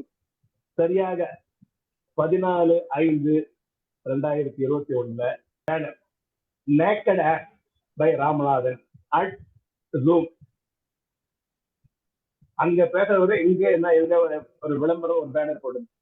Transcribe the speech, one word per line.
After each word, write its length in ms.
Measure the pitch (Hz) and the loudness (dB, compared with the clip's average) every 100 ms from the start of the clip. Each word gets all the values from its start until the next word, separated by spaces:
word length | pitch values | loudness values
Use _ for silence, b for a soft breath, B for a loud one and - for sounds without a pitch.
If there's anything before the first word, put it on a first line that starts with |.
| - _ _ _ _ _ _ - | -6 _ _ _ _ _ _ -2
சரியாக 420 | 170 185 185 175 165 - _ _ _ _ _ _ _ - | 0 0 -2 -4 -6 -10 _ _ _ _ _ _ _ -4
பதினாலு 580 | 160 185 185 175 170 170 - 143 | 0 0 0 2 2 2 0 0
ஐந்து 380 | 160 151 147 156 147 _ _ _ _ _ 127 | 0 2 0 0 -2 _ _ _ _ _ -8
ரெண்டாயிரத்தி 560 | 135 151 147 139 - | -4 -2 -2 -4 -4
இருபத்தி 320 | 131 147 147 | -2 -2 -4
ஒண்ணுல 300 | 127 117 117 123 - _ _ - | -6 -4 -6 -6 -6 _ _ -6
பேனர், 300 | 160 147 - _ _ _ _ _ _ 143 | -6 -6 -14 _ _ _ _ _ _ 0
Naked 520 | 147 185 208 214 190 156 | 2 2 2 0 2 0
Act 240 | 160 - _ _ _ _ - | -2 -6 _ _ _ _ -2
by 120 | 156 143 | 0 2
ராமநாதன் 640 | 147 147 143 131 127 165 _ _ _ | 0 0 0 0 -2 -6 _ _ _
at 200 | 156 196 403 - _ _ _ _ | -2 -2 -8 -20 _ _ _ _
Zoom. 320 | 143 143 170 165 - _ _ _ _ _ _ _ _ _ _ _ _ _ _ _ _ _ _ _ _ _ - | -2 2 2 0 -8 _ _ _ _ _ _ _ _ _ _ _ _ _ _ _ _ _ _ _ _ _ -4
அங்க 240 | 165 175 165 | 0 2 2
பேசுறவரு 500 | 180 202 196 185 208 | 2 2 2 2 2
இங்க 200 | 175 185 196 | 2 2 2
என்ன, 160 | 170 170 | 2 4
எங்க 220 | 165 165 170 | 2 4 2
ஒரு, 180 | 160 151 - _ | 2 -2 -10 _
ஒரு 140 | 147 143 | -6 -2
விளம்பரம், 400 | 156 170 165 170 | -2 -2 -2 -4
ஒரு 100 | 139 | -4
பேனர் 340 | 151 151 143 | -4 -4 -6
போடுது. 240 | 127 123 117 _ | -10 -10 -14 _